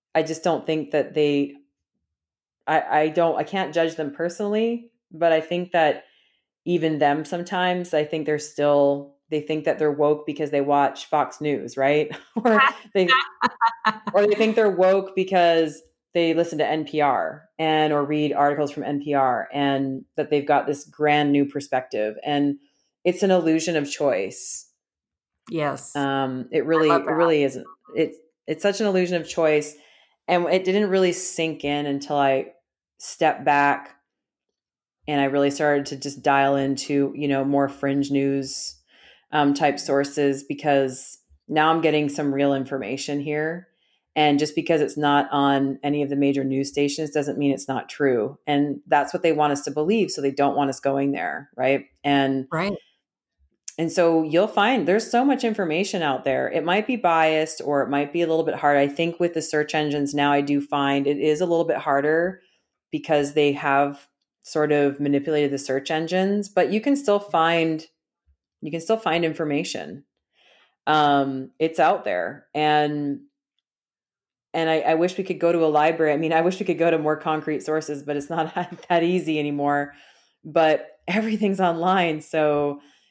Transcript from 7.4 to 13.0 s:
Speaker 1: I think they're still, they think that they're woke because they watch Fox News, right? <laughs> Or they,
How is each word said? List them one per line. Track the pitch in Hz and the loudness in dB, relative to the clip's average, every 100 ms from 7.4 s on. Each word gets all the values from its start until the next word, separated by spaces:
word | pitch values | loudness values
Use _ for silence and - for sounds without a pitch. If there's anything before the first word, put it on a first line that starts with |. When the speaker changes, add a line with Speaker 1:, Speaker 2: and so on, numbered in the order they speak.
| 175 185 180 180 175 | -6 -2 -2 -2 -2
Speaker 1:
I | 156 151 | -2 -2
think | 160 151 | -4 -2
they're | 151 | -4
still, | - - 147 143 143 143 - _ - | -4 -2 2 4 4 2 -4 _ -8
they | 151 | -6
think | 147 156 156 | -4 -4 -2
that | 151 | 0
they're | 151 | 0
woke | 143 147 151 151 | 2 2 0 -4
because | 143 147 | -6 -2
they | 143 | -2
watch | 139 143 139 - - | 2 2 2 -2 -4
Fox | 151 143 - | -2 -2 -4
News, | 151 139 120 135 | -4 -4 -6 -2
right? | 135 151 147 - - | 2 2 0 -8 -10
<laughs> | 226 | -2
Or | 226 214 277 - - | 2 4 4 0 -4
they, | 196 | 0